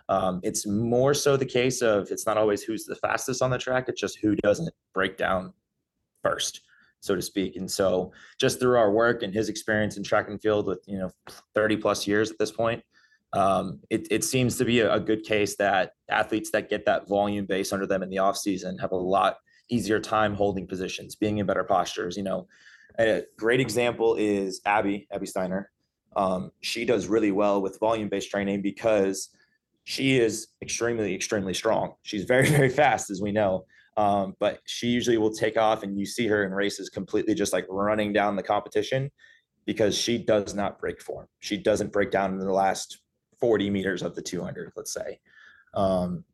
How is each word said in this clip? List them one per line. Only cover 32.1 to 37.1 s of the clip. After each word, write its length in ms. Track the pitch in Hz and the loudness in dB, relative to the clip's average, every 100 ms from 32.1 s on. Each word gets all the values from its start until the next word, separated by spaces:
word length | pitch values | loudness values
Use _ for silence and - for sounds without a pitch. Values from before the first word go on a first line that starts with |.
| 107 | -6
very, 260 | 87 127 131 | 2 4 4
<laughs> 80 | 147 | 4
very 120 | 135 | 4
fast, 420 | 135 143 110 - | 4 4 4 -2
as 100 | 95 | -6
we 100 | 104 | -2
know. 340 | 104 101 92 - _ _ - | 2 2 0 -4 _ _ 0
Um, 380 | 104 101 95 92 | 2 2 0 0
but 200 | 104 - - | -2 -2 -8
she 220 | - 120 | -6 0
usually 300 | 120 117 113 | 0 2 2
will 160 | 107 | 2
take 240 | 110 110 110 | 0 0 2
off 260 | 110 110 | 2 2
and 160 | 101 98 | -2 -4
you 60 | 98 | -4
see 220 | - 113 | -2 0
her 180 | 107 98 | 2 0
in 60 | |
races 380 | 95 101 - 92 | 0 -2 -4 -8
completely 460 | - 92 | -10 -4